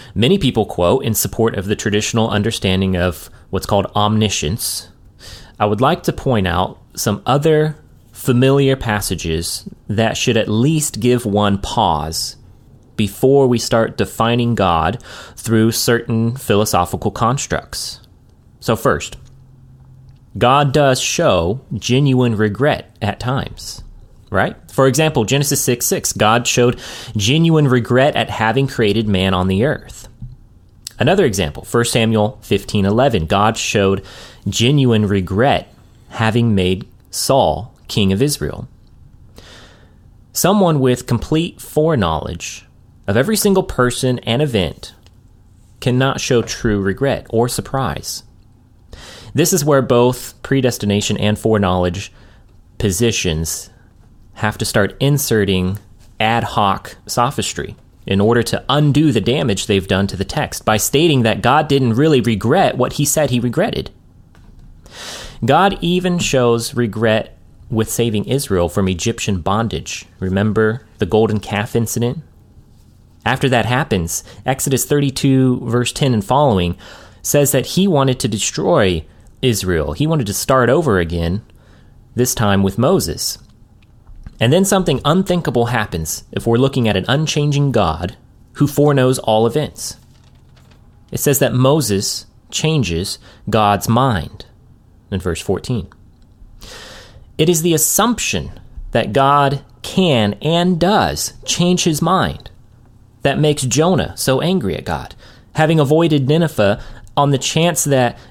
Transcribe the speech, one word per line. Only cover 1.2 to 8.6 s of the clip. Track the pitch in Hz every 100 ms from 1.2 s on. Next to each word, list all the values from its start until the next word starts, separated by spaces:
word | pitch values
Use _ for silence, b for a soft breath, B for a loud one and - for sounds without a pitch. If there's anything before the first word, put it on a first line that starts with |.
| - - 113
of | 226 95
the | 107
traditional | 110 104 - 117 113
understanding | 104 101 - 101 92 95 92
of | 90 85 - b b
what's | 95 -
called | 101 90
omniscience, | - 104 107 107 - 76 110 - - - - - - B B B B
I | 107
would | 104
like | 131 175
to | -
point | - - 117 92
out | 85 92 - -
some | - - 101 -
other | 139 156 151 156 151 - - -
familiar | - - 123 131 139